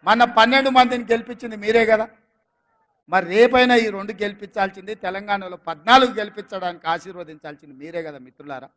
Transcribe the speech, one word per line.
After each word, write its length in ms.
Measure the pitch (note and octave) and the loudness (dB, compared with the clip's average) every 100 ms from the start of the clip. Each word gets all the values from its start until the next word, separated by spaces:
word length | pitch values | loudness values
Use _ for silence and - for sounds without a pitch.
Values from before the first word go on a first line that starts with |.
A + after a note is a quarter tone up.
మన 200 | F#3 A3+ | 2 2
పన్నెండు 460 | A#3 A3+ A3+ C4+ C4+ | 4 4 4 4 4
మందిని 340 | B3+ B3 B3+ | 4 4 0
గెలిపించింది 520 | A3 A#3 A3+ A#3+ A#3+ G#3+ | -2 -2 -2 -14 -14 -8
మీరే 300 | G#3 A3+ A3 | 0 2 4
కదా. 220 | G#3+ A3+ _ _ _ _ _ _ _ _ _ _ | 2 0 _ _ _ _ _ _ _ _ _ _
మరి 160 | F#3 F3 | -2 0
రేపైనా 500 | G3 B3 B3+ B3+ A#3+ | 4 4 6 4 4
ఈ 140 | A3 | 2
రెండు 240 | G3 G3+ | -6 -10
గెలిపించాల్సింది, 800 | G3 G#3 G3+ G3+ A3 G3 F#3+ F#3+ A3 | -6 -8 -8 -12 -4 -4 -6 -14 -10
తెలంగాణలో 640 | F#3+ F#3+ G#3 G3+ F#3 F3+ | -8 -8 -4 -6 -6 -12
పద్నాలుగు 560 | - D#3+ F3+ B3+ B3+ | -12 -8 4 4 4
గెలిపించడానికి 720 | G#3 G#3 G#3 G3+ G3 F3+ F3 D#3+ | -2 -10 -12 -14 -8 -8 -8 -6
ఆశీర్వదించాల్సింది 880 | E3+ F#3 F3+ D#3+ D#3 D#3 D3 D3+ C3 | -6 -6 -16 -16 -16 -18 -18 -20 -20
మీరే 280 | D3+ E3+ | -12 -10
కదా 140 | D#3+ C#3 | -10 -14
మిత్రులారా. 520 | B2+ _ C#3+ C3+ C3+ | -20 _ -16 -16 -16